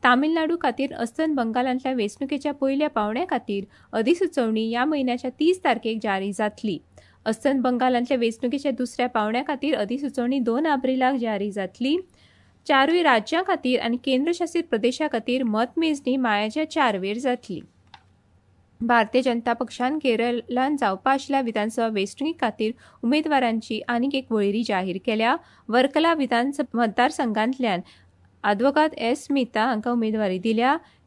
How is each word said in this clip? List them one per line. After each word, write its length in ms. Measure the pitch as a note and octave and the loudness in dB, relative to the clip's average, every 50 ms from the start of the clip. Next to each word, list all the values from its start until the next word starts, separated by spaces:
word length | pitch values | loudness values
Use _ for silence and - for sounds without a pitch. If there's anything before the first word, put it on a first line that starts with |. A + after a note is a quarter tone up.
| - | 6
तामिळनाडू 520 | C4 B3 B3+ C#4+ D#4 E4 E4 D#4+ D#4 E4+ E4+ | 6 4 6 4 2 2 0 0 0 -2 0
खातीर 340 | - C4+ A#3+ - C4 C4+ - | -2 -2 -2 -2 -4 -4 -2
अस्तंत 400 | - A#3 A#3 - - D#4+ D#4+ D4+ | -4 -6 -6 -2 -2 0 0 0
बंगालांतल्या 580 | C4+ A#3 A3+ A3 B3+ B3+ C4+ B3+ B3+ - C4 | 0 0 0 0 0 0 0 -2 -2 -2 -2
वेंचणुकेच्या 600 | C4 B3+ G#3 G#3 - - C#4 C#4 D4+ C4+ - D4 C#4+ | -2 0 -2 -2 -4 -6 -6 -4 -4 -4 -4 -6 -4
पयल्या 340 | C#4+ C#4 C4+ C#4 C#4 D4+ D4+ | 0 0 0 2 0 0 0
पावंड्या 340 | D4 A3+ G#3+ G#3 A3 B3+ F4 F#4 | 0 -2 -2 -2 -2 -4 -2 -2
खातीर 340 | D#4+ A#3+ - - G3+ G3 F#3+ - - - - _ | -2 -4 -2 -4 -6 -6 -6 -8 -16 -20 -20 _
अधिसुचोवणी 720 | - G#3+ A3 A#3+ F4 F4 G4 E4+ - D4 A#3+ A3+ A3 A3 A3+ A3+ | -4 0 2 2 2 2 2 -2 0 0 0 0 0 -2 -2 -2
ह्या 160 | A#3 A#3+ B3+ | -2 -2 0
म्हयन्याच्या 460 | D#4 D#4 C#4+ C4 B3 A#3+ B3 - B3+ B3 - | 0 0 0 0 -2 -2 -2 -4 -8 -4 0
तीस 220 | D4+ E4 F#4 F#4 - | 2 2 2 2 2
तारखेक 340 | D4+ A#3 A3+ - A3+ A3+ A3 | 0 0 0 -2 -4 -4 -2
जारी 300 | G#3+ G#3+ G3 F#3+ G3 G3+ | -2 -2 -2 0 -2 -4
जातली. 460 | G3 - G#3+ G#3+ G#3 - - G#3+ F3+ D3 _ _ _ - - _ _ _ _ | -2 -2 -2 -2 -2 -4 -4 -4 -4 -4 _ _ _ -20 -20 _ _ _ _
अस्तंत 380 | A3 A3 - - C#4+ C#4 C4+ | -4 -4 0 0 0 0 2
बंगालांतल्या 560 | A#3+ B3+ B3+ A#3+ B3+ B3+ B3+ A#3+ B3 B3 C#4 B3 | 2 0 0 2 2 2 2 0 0 0 0 0
वेंचणुकेच्या 540 | A#3 A#3 A3+ - - B3 A#3 C#4 - D4 | 0 0 -2 -2 -4 -4 -4 -2 -2 -4
दुसऱ्या 360 | A#3+ B3 B3+ A#3+ - - B3 B3 | -2 -2 -4 -6 -2 -4 -4 -2
पावंड्या 340 | - A3+ G#3 G#3+ A3 B3 C#4+ - | 0 0 0 0 -2 -2 -2 -4
खातीर 280 | D4 B3 - C#4+ D#4 | -4 -4 -2 -2 0
अधिसुचोवणी 640 | - G#3 G3 A#3 C#4 C#4+ C4+ - - A#3+ A#3+ C4+ C#4 | 0 -2 -4 -4 -4 -4 -4 -4 -2 -2 0 0 0
दोन 260 | A#3+ A#3 A3+ B3+ D#4+ | 0 0 0 0 2
एप्रिलाक 480 | D#4+ D4 C4 B3+ C4 C4 C4 B3+ B3+ C#4 | 0 0 0 0 0 0 2 2 0 0
जारी 360 | B3+ A#3 A3+ G#3+ G3 G3+ G#3 | 0 -2 -2 -2 -2 -4 -4
जातली. 440 | F#3+ G3+ F#3+ F#3 _ - A#3+ C4+ D4+ F4+ F#4 _ _ _ _ _ _ _ _ _ _ _ _ | -4 -6 -8 -8 _ -4 -2 0 0 -2 -2 _ _ _ _ _ _ _ _ _ _ _ _
चारूय 360 | - D4 C4+ C4+ D#4 E4 F4+ | 2 4 4 6 6 4 4
राज्यां 420 | E4+ D4+ B3 A3 G#3 - - E4 F#4 | 4 4 4 2 2 0 -2 -2 0
खातीर 340 | F#4+ F#4 - - B3+ B3+ - | 0 -2 -2 0 0 0 0
आनी 160 | - A#3 A#3+ B3 - | 0 -2 -4 -4 -2
केंद्रशासीत 600 | C#4 C4+ B3+ C#4+ E4 F4 E4+ F4 D#4+ - E4+ E4 - | 0 0 0 0 0 0 -2 -2 -2 -2 -4 -2 -2
प्रदेशा 360 | - A3 G3+ A#3+ B3+ - D#4 D4+ | -2 0 0 0 0 0 -2 -2
खातीर 320 | - A3+ A3 - B3 C4 C4+ | -2 -4 -2 -2 -2 0 0
मतमेजणी 720 | A3+ G#3 G#3+ A#3+ B3 - E4 E4 D#4+ D4+ C#4 - B3+ B3+ | 0 0 0 0 0 0 0 0 0 0 0 0 -2 0
मायाच्या 540 | C4+ B3+ A#3 G#3 G#3 G#3+ A3 A3 D4+ D#4 D#4 | 0 2 0 0 0 0 -2 -2 -2 -4 -2
चार 280 | - D#4+ C#4 A#3+ G#3 F#3+ | 0 2 2 2 2 0
वेर 200 | F#3 G3 G#3 A#3 | -2 -4 -4 -2
जातली. 420 | C4 C4 B3 B3 - - F#3+ - - - _ _ _ _ - - _ _ _ _ _ _ _ _ _ _ _ _ _ _ _ _ | -2 -2 -2 -2 -4 -10 -10 -10 -10 -16 _ _ _ _ -20 -20 _ _ _ _ _ _ _ _ _ _ _ _ _ _ _ _
भारतीय 420 | A3+ A#3 A#3+ A#3 A3 A3+ - B3 | 0 2 4 4 2 4 2 0
जनता 300 | B3+ C4 A#3 A#3 A3+ A#3+ | 2 2 0 0 0 -2
पक्षान 460 | A#3 A#3 B3+ A3+ - - B3 B3+ D4+ D#4 | -2 -2 -4 -8 -4 -4 -2 -2 -2 0
केरळांत 760 | D4+ C4 A3+ A3 A#3 A#3+ A#3+ A#3+ - - A#3+ B3 C4 C#4 D4+ C#4 | 0 0 0 2 0 0 -2 -4 -4 -4 -2 -2 0 0 0 0
जावपा 320 | C4+ G3+ F#3+ F#3+ _ - | 0 0 -2 0 _ 0
आशिल्ल्या 280 | C4+ - - - C#4 C#4 | 0 0 0 0 0 0
विधानसभा 460 | C4 A#3 A3 A3 G#3 A3+ A3 - A3+ | 0 0 -2 -2 -2 -2 -2 -2 -2
वेंचणुके 460 | A3+ A3 G3+ F#3+ G3+ - - C#4 D#4 E4 - | 0 0 -2 -4 -4 -4 -6 -4 -4 -4 -2
खातीर 320 | - A3+ G#3 - A3 A3 A#3+ _ - - - _ - | -4 -4 -2 -2 -2 -2 -2 _ -16 -20 -16 _ 0
उमेदवारांची 760 | A#3 C#4 D4+ D#4 D#4+ D4+ C4+ B3+ A#3 A3+ A3+ - - A3 A3 - - | 2 2 2 2 2 2 2 2 2 0 -2 -4 -6 -8 -8 -4 -2
आनीक 260 | A#3+ A#3 B3 C#4 C#4 | -2 0 0 0 -2
एक 180 | C4+ C4 - | -4 -4 -2
वळेरी 300 | A3+ G#3+ G3+ G3+ G3+ A3+ A#3+ | 0 0 2 2 0 -2 -2
जाहीर 320 | - G#3 F#3 F#3 F#3+ F3 F#3+ - | 0 0 -2 -2 -2 -6 -4 -2
केल्या. 320 | - G#3+ A3 A3+ A#3 C#4 E4+ - - - - _ - | -2 -2 0 2 0 0 -2 -4 -14 -20 -20 _ 0
वर्कला 440 | G#3+ B3 C4+ C#4 - D#4 D#4+ E4+ E4 | 2 4 4 4 2 2 2 2 2
विधानसभा 640 | D#4+ C4+ A#3 B3 A#3 A#3+ C#4 C#4 - D4 - - A3+ | 2 0 0 2 0 0 0 -2 -4 -6 -4 0 0
मतदारसंघांतल्यान 1000 | A#3+ A3 F#3+ - A#3+ B3+ - - C#4+ A#3 G#3 G#3 G#3+ A#3+ C4 C4 B3 A3+ F#3+ F3 - - - - - _ _ _ _ _ _ _ - | 0 0 2 2 2 2 2 0 -2 0 0 0 0 0 0 0 0 0 0 -2 -4 -8 -20 -20 -20 _ _ _ _ _ _ _ 0
आद्वोगाद 500 | G#3 G#3 G3+ A#3+ C#4 C#4 D4+ D4+ D#4 D4+ | 0 2 4 2 2 4 4 2 2 0
एस 280 | - A#3 A#3 B3 - - | -2 -2 0 -2 -2 -2
स्मिता 400 | - C#4+ C#4 B3 A3+ - A3 A3 | -2 0 0 0 0 0 0 0
हांकां 280 | A#3 A3+ G#3+ G#3 B3 | 0 0 -2 -2 -2
उमेदवारी 460 | A#3+ A#3+ A3 A3 G#3+ A3 G#3+ F#3+ F#3 F#3 | 0 0 0 0 0 0 0 0 0 0
दिल्या. 380 | F3+ A3+ A3 A3 A#3+ B3+ C#4+ E4 - _ _ _ _ | 0 0 2 4 4 2 2 0 -2 _ _ _ _